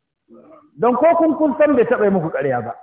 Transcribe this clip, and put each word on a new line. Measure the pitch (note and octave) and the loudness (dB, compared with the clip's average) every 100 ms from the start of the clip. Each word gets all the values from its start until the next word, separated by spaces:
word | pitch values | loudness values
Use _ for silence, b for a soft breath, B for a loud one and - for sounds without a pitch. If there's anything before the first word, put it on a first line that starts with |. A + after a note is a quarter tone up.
| _ _ _ - - - _ - | _ _ _ -20 -20 -20 _ -4
Don | A3 B3 | -2 2
ko | D#4 E4+ | 2 2
kun | D#4+ D4 | 0 0
kun | D4+ B3 | -2 2
san | D4+ C4 | 2 2
bai | A3+ | 0
taɓa | A#3 G#3 | 2 0
yi | |
muku | G3 D#3+ | 0 -2
ƙarya | C#3 C#3+ B2 A2+ | -4 -4 -4 -6
ba. | - | -14